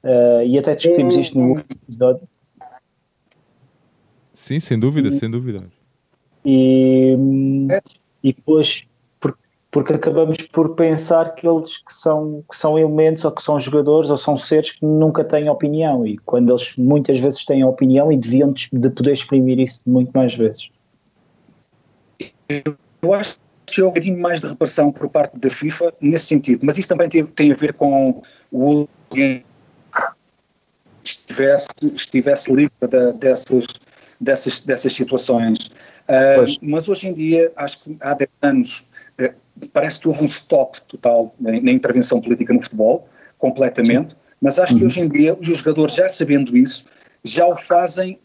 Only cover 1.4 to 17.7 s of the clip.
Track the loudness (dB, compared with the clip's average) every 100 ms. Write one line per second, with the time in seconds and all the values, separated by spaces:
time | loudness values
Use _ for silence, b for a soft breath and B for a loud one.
1.4 | 2 0 -6 -20 -20 -2 0 0 -6 _
2.4 | _ _ -20 -20 _ _ _ _ _ _
3.4 | _ _ _ _ _ _ _ _ _ _
4.4 | -8 -8 -2 0 0 0 -2 -2 -4 -6
5.4 | -8 -10 -14 _ _ _ _ _ _ _
6.4 | 2 4 6 4 4 4 4 4 2 0
7.4 | 0 -2 0 -2 _ _ _ _ -4 -4
8.4 | 0 2 2 -4 _ _ _ _ -8 -8
9.4 | _ _ _ -4 -2 -2 0 0 0 -2
10.4 | -4 -2 -2 0 0 0 0 0 0 -2
11.4 | 0 0 -2 -16 _ -4 -2 -2 -4 -10
12.4 | -16 -6 -2 2 2 2 2 2 -4 -4
13.4 | -4 -4 0 0 4 2 2 -2 -2 -4
14.4 | 0 0 0 -4 0 2 2 0 0 0
15.4 | 0 -2 -2 -2 0 0 -2 -6 -4 2
16.4 | 2 2 -2 -2 2 2 2 0 0 -4
17.4 | -2 2 2